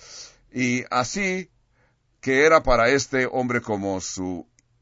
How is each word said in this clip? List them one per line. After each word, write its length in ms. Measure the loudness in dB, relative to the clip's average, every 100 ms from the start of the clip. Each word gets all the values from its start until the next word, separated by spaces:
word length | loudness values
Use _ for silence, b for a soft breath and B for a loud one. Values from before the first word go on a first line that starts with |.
| B B B B _
Y 340 | -4 -2 -2 -2
así 600 | -4 -2 -4 -4 -4 -8 _ _ _ _ _ _ _
que 260 | 0 4 6
era 160 | 6
para 260 | 4 4 4
este 380 | 2 0 -2 -2
hombre 340 | -2 -2 -2
como 400 | -2 -4 -2 -4
su 480 | -6 -8 -6 -8 -12 _ _ _